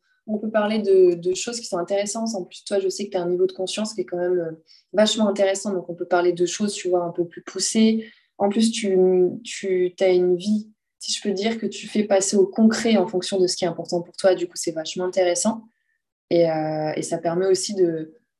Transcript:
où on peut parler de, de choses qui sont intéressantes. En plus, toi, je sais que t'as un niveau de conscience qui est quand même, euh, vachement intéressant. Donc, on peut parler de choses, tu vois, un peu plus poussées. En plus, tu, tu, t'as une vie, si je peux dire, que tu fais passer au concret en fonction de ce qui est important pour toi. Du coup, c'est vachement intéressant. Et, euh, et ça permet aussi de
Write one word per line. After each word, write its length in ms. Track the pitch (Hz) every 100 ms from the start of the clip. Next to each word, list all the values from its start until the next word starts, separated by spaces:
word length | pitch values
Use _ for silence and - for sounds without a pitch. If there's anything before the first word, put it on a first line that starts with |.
| _ _ -
où 100 | 208
on 20 |
peut 120 | 220
parler 280 | 214 208 220
de, 360 | 196 190 180
de 200 | 170 175
choses 240 | 185 - 233
qui 80 | -
sont 120 | 175
intéressantes. 560 | 175 202 208 226 226
En 100 | 202
plus, 180 | 180 -
toi, 140 | - 196
je 100 | 190
sais 180 | 190 202
que 60 |
t'as 100 | 180
un 60 | 175
niveau 180 | 180 185
de 60 |
conscience 420 | 190 185 - 214
qui 80 | -
est 20 |
quand 140 | - 175
même, 200 | 180 180
euh, 140 | 165 160 _ _ _
vachement 360 | 190 214 220 202
intéressant. 440 | 202 196 196 208
Donc, 160 | 180 170
on 60 |
peut 120 | 170 175
parler 260 | 175 175
de 140 | 170 175
choses, 280 | - 208
tu 140 | - 180
vois, 160 | 180
un 60 | 170
peu 160 | 175 170
plus 160 | -
poussées. 680 | - 190 - 220 220 220 220 _ _ -
En 100 | 202
plus, 220 | 226 226
tu, 260 | 226 202 185 185 185 180 -
tu, 520 | - - 196 185 180 -
t'as 160 | 190
une 240 | 180 180 180
vie, 340 | 208 214 214 _ _ -
si 120 | -
je 80 | -
peux 100 | 208
dire, 260 | 190 220 226
que 80 | 202
tu 220 | - -
fais 160 | 214
passer 320 | 208 196 190 208
au 100 | 185
concret 500 | - 220 - 226 208
en 120 | 180
fonction 320 | 185 - 190
de 80 | 180
ce 80 | -
qui 80 |
est 40 | 175
important 340 | 170 170 175
pour 140 | 170 -
toi. 200 | 190 175
Du 100 | 175
coup, 100 | -
c'est 140 | 170
vachement 360 | 160 156 185 185
intéressant. 600 | 185 180 175 214 226 - _ _ _ _ _ -
Et, 180 | 170 165
euh, 440 | 156 156 156 151
et 80 | 151
ça 160 | - 165
permet 280 | 170 175 190
aussi 280 | 185 -
de 400 | 196 175 160 160 - _